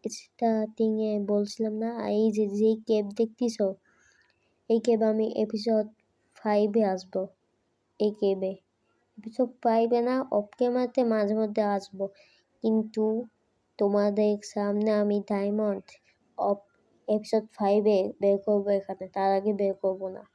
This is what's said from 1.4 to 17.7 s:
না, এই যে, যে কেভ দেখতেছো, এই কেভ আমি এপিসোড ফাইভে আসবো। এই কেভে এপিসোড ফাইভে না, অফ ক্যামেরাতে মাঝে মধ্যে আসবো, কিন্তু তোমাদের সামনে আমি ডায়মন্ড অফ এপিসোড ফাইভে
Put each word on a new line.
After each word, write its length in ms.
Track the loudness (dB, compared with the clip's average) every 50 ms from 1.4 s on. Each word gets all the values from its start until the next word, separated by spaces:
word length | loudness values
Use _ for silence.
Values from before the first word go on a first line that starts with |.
| 0 -2 -4 -4 -4 -4 -2 -4 -4
না, 80 | -4 -4 -4 -4 -2
এই 160 | 0 2 2 2 2
যে, 80 | 2 0
যে 240 | 0 2 2 4 4 2 2 0 0
কেভ 160 | 0 0 0 -2 -2 -2
দেখতেছো, 480 | -2 -2 -2 _ -4 -2 0 0 -2 -2 -2 _ _ _ _ _ _ _ _ _ _ _ _ _ _ _ _ _ _ _
এই 80 | 0 0 2
কেভ 140 | 2 2 2 2
আমি 240 | 2 2 0 -2 -2 0 -2 -4
এপিসোড 400 | -2 -4 -6 -2 0 0 0 0 -2 -8 _ _ _ _ _ _ _ _
ফাইভে 460 | -8 -4 0 2 2 2 2 2 2 2
আসবো। 380 | 2 0 -4 -6 -6 -6 -6 -6 -6 _ _ _ _ _ _ _ _ _ _ _ _ _ _
এই 120 | -2 -2 0 0
কেভে 320 | 0 0 0 0 -2 -6 -6 -8 _ _ _ _ _ _ _ _ _ _ _ -18
এপিসোড 320 | -18 -16 -2 -2 -2 -2 -2 _ 0
ফাইভে 380 | 0 2 2 2 2 2 0 0 0
না, 60 | -2 -2 -2 0 -2 -2
অফ 80 | -2 -4 -4 -2
ক্যামেরাতে 420 | -2 0 0 0 -2 -2 0 0 0
মাঝে 300 | 2 2 0 0 0 0
মধ্যে 280 | 0 -2 -2 0 -2 0
আসবো, 420 | 0 0 -2 -4 -8 -8 -8 -8 -8 -8 _ _ _ _ _ _ _ _ _ -2
কিন্তু 420 | 0 0 0 0 -2 -4 -2 -2 0 -2 -4 -6 -8 _ _ _ _ _ _ _ _ _ -2
তোমাদের 540 | 0 2 2 2 2 2 2 2 2 2 0 -2 -6 -10 -6
সামনে 380 | -4 -2 -2 -2 0 0 2 2 2 2
আমি 140 | 0 0 -2 -2 -2
ডায়মন্ড 560 | -4 -4 -2 -2 -2 -2 -2 -2 -2 -4 -8 -16 -20 _ _ _ _ _ _ _ _ -4
অফ 200 | -2 -2 -2 -2 -4 _ _ _ _ _ _ _ _ -2
এপিসোড 360 | -2 -2 -2 -2 -2 -2 -2 -4 _ -2
ফাইভে 400 | 0 2